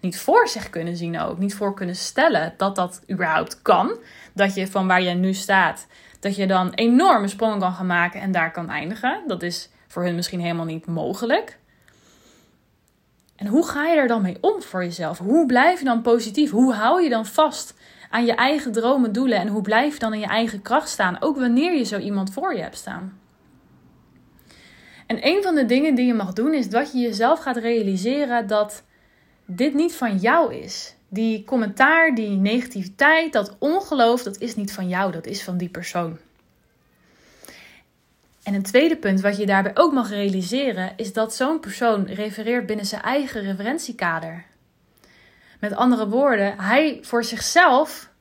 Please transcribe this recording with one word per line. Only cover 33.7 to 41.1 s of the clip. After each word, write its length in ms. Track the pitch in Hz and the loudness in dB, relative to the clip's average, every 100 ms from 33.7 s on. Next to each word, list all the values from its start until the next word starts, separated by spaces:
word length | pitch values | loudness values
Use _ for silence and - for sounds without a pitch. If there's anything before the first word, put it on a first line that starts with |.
| 349 392 285 233 247 | -2 -2 2 4 2
dat 180 | 247 196 | -2 -8
is 140 | 240 | -8
niet 180 | 220 196 | -6 -8
van 160 | - 185 | -6 -4
jou, 240 | 180 196 | -2 -2
dat 140 | 170 - | -4 -8
is 160 | 196 | -10
van 140 | - 180 | -6 -6
die 120 | 175 | -6
persoon. 500 | 170 175 180 165 165 _ _ _ _ _ _ _ _ _ _ _ _ - - - - _ _ _ _ _ _ | -8 -8 -6 -6 -8 _ _ _ _ _ _ _ _ _ _ _ _ -20 -20 -20 -20 _ _ _ _ _ _
En 100 | - | -4
een 80 | 196 | -4
tweede 340 | 190 247 320 320 | 2 4 4 2
punt 240 | 202 190 | 0 2
wat 160 | 196 202 | 0 -2
je 100 | 202 | 0
daarbij 300 | 196 196 - | 0 0 4
ook 160 | 339 | 4
mag 180 | 277 208 | 4 -2
realiseren, 840 | 202 202 190 180 247 277 185 185 - | -2 -2 -2 -2 -2 -2 -2 -6 -6
is 160 | 226 | -6